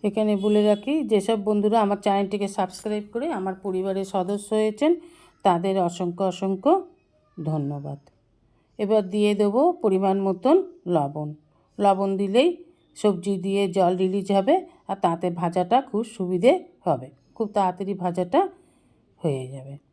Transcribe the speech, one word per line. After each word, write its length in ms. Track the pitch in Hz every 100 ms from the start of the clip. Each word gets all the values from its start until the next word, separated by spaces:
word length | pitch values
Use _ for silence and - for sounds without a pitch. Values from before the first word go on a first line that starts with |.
এখানে 300 | 214 202 214 208 208
বলে 160 | 208 208
রাখি, 240 | 208 226 311 226
যেসব 260 | 214 202 220 202
বন্ধুরা 300 | 208 208 226 202
আমার 140 | 202 208
চ্যানেলটিকে 420 | 196 196 202 196 202
সাবস্ক্রাইব 480 | 202 - 214 208 208
করে 120 | 233 302 240
আমার 160 | 190 190 202
পরিবারের 420 | 185 190 190 190 196
সদস্য 340 | 180 202 208 214
হয়েছেন, 320 | 220 214 294 349 - _ - _ 196
তাদের 300 | 170 185 190 175
অসংখ্য 360 | 175 180 175 190
অসংখ্য 400 | 180 196 190 277 381 370 _ _ _ _ -
ধন্যবাদ। 640 | 156 156 143 143 143 143 _ _ _ _ _ _ _ -
এবার 240 | 208 220 185
দিয়ে 180 | 208 208 202
দেবো 200 | 208 214 320 349
পরিমাণ 340 | 220 190 196 196 196
মতন 280 | 185 254 349 381 - 180 175
লবণ। 340 | 143 151 151 151 _ _ _ -
লবণ 300 | 202 190 196 196
দিলেই 280 | 202 214 320 349 - _ _ -
সবজি 360 | 214 180 180 196 185
দিয়ে 160 | 196 202 190
জল 180 | 180 185
রিলিজ 260 | 190 196 196 196
হবে, 180 | 196 359 370 _ -
আর 80 | 196 180
তাতে 220 | 170 180 175
ভাজাটা 380 | 175 180 175 240 269
খুব 140 | 208 226 -
সুবিধে 380 | 180 180 220 359 - _ -
হবে, 220 | 135 127 _ _ _
খুব 120 | 214 208
তাড়াতাড়ি 380 | 185 175 196 196
ভাজাটা 380 | 180 175 180 294 392 - _ _ _ _ _ _
হয়ে 220 | 170 135 127
যাবে। 220 | 135 135 143 _